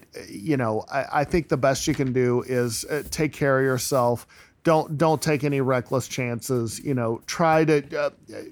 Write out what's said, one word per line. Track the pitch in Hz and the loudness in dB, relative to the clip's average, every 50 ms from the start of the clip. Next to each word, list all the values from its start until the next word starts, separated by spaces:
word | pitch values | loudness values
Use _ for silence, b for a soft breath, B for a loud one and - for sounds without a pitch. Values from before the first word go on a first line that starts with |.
| - _ - - 90 - | -6 _ -16 -16 -14 -12
you | - 101 101 156 143 | -12 -8 -2 0 0
know, | 131 120 110 107 107 - - | 0 0 0 -2 -4 -4 -4
I, | - 139 - - | -4 -4 -4 0
I | - 151 143 | 0 0 0
think | - - 175 151 - | 2 0 -2 0 0
the | 160 | 0
best | 131 131 135 135 - - | 2 2 2 2 2 0
you | 165 135 | -2 0
can | 147 139 131 120 | 0 0 0 2
do | 127 123 123 120 123 120 | 2 2 2 2 0 0
is, | 123 127 123 123 120 113 - - | 0 -2 0 0 0 -2 -6 -6
uh, | - 151 143 - - | -4 -6 -6 -6 -6
take | - - 156 143 - | -4 -2 -2 -2 -2
care | - 147 139 131 131 | 0 0 2 2 4
of | 135 | 2
yourself. | 131 131 123 - - 143 127 120 120 120 - - b b b b b b b - | 2 0 0 -2 0 0 2 2 2 0 -2 -6 b b b b b b b 2
Don't, | 170 160 156 139 - 156 | 4 4 4 2 -2 0
don't | 131 165 160 156 - | 2 2 2 2 2
take | - 160 151 131 143 | 2 0 0 0 0
any | 147 143 135 | 0 0 0
reckless | 131 131 131 123 117 - 135 127 - - | 0 2 0 0 0 0 -2 -4 -2 -4
chances. | - 135 127 120 120 110 - - 131 123 117 110 - - | -6 -6 -4 -4 -4 -6 -4 -2 -2 -2 -2 -4 -6 -8
You | - 151 135 | -4 -4 -2
know, | 123 117 113 117 - - | -2 0 -2 -4 -4 -6
try | - - - 170 160 160 160 160 | -10 -2 0 2 4 4 4 4
to, | 151 151 147 135 135 123 120 | 4 4 2 2 -2 -6 -4
uh, | 131 139 - _ - - 107 104 104 - | -4 -4 -4 _ -20 -16 -16 -14 -14 -16